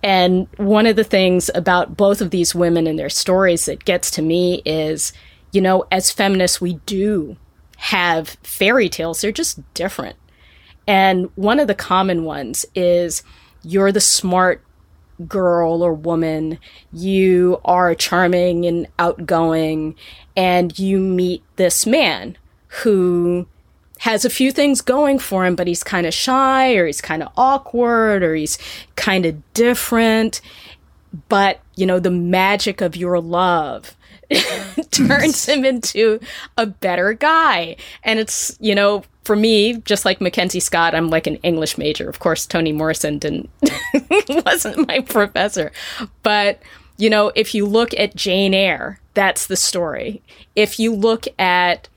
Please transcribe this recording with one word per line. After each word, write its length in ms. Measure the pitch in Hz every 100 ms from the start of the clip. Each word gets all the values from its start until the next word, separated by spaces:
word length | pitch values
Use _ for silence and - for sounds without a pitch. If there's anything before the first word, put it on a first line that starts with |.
And 440 | 208 190 180 185 185 -
one 280 | 202 214 226
of 120 | 208
the 60 |
things 460 | 214 196 185 180 165 -
about 420 | 170 180 170 170
both 240 | 196 202
of 80 | 185
these 240 | 185 170
women 320 | 170 175 170 160
and 140 | 156
their 100 | 143
stories 560 | - - 185 190 170 -
that 200 | - -
gets 260 | 185 -
to 100 | -
me 400 | 156 170 180 180 -
is, 480 | 160 156 160 - - - _ _
you 100 | 202
know, 240 | 185 185 -
as 200 | 185 185
feminists, 500 | - 196 190 180 -
we 120 | 180 170 -
do 520 | 196 208 208 147 - - _ _ _ -
have 520 | 196 175 165 156 -
fairy 440 | - - 196 254 196
tales. 340 | - 165 160
They're 100 | 208
just 280 | 220 - - 139
different. 420 | - 175 - 113 - _ _ _ _ _ - -
And 460 | 196 190 185 180
one 260 | - 202 254
of 60 | 294
the 80 |
common 520 | 196 - 185 190 175 160
ones 380 | 143 127 127 - -
is 480 | 180 175 175 - - - _ _
you're 280 | 160 185 196
the 80 | 202
smart 640 | 202 - 190 180 185 - _ _ _ _ _ _ 170
girl 540 | 202 180 170 165 170
or 100 | 175
woman, 680 | 156 160 165 165 156 160 165 - - _
you 680 | 165 185 190 190 180 180 180 -
are 300 | 180 180 165
charming 720 | - 180 180 180 180 170 175
and 180 | 170 - -
outgoing, 960 | 175 165 170 170 165 160 160 156 156 151 - - - -
and 400 | 185 180 180 165
you 220 | 190 190
meet 420 | 190 180 180 180 _ -
this 320 | 185 - -
man 500 | 269 247 127 101 170 _ _ _ -
who 640 | 233 202 180 175 175 180 175 _ _ _ _ -
has 240 | - 220 226
a 40 |
few 220 | - 262
things 300 | 269 285 269
going 360 | - 254 294 277
for 260 | - 190
him, 120 | 185 180
but 100 | 180
he's 180 | 170
kinda 280 | - 196 170
shy, 640 | 160 - 262 269 262 262 226
or 100 | 170
he's 160 | 147
kinda 300 | - 160 156 -
awkward, 840 | 254 269 269 233 240 233 220 202
or 140 | 175 160
he's 240 | 151 - - - - -
kinda 360 | - 190 170 151 - -
different. 840 | 233 240 - 233 226 220 220 - - - - - _ _ _ 160 -
But, 320 | 202 196 - _ -
you 120 | 185
know, 120 | 185
the 120 | 180
magic 680 | 180 175 185 190 202 214 190
of 160 | 180 170
your 240 | 180 175
love 760 | 165 175 185 175 151 113 - - _ - _
<laughs> 600 | - 494 - 196 - 320
turns 540 | - 247 285 311 - -
him 200 | 294 269
into 520 | 247 - - 226 220 - - - -
a 80 | 226
better 460 | 190 196 175 185
guy. 640 | 226 294 320 320 196 165 - - -
And 160 | - 220
it's, 400 | 220 - - -
you 120 | 220
know, 300 | 202 202 202 190 _ -
for 100 | 208
me, 380 | 220 220 208 233
just 260 | - 208 208
like 160 | 190
Mackenzie 400 | 185 - 185 180
Scott, 340 | - 170 165 160
I'm, 140 | 165
like, 180 | 160 -
an 80 | 156
English 340 | 175 165 156 -
major. 300 | 147 151 -
Of 120 | -
course, 260 | - 160 -
Toni 260 | 175 165
Morrison 480 | 151 156 156 151 147
didn't, 300 | 151 147 - - 285 - -
<laughs> 360 | 277 262 392 - 302 -
wasn't 420 | - 220 202 302
my 140 | -
professor. 720 | 262 247 202 - 202 196 151 - - - 220 _
But, 380 | - 208 202 - - - - _
you 120 | 214
know, 240 | 214 208 -
if 180 | 214
you 120 | 214 202
look 280 | 214 233 -
at 200 | 202 -
Jane 380 | 202 185 196
Eyre, 480 | 190 190 156 - 196 _ -
that's 320 | 196 - -
the 100 | 185
story. 640 | - 185 170 147 - 208 _ - - -
If 240 | 208 -
you 160 | 226 220
look 300 | 220 226 - -
at 520 | 185 180 180 175 -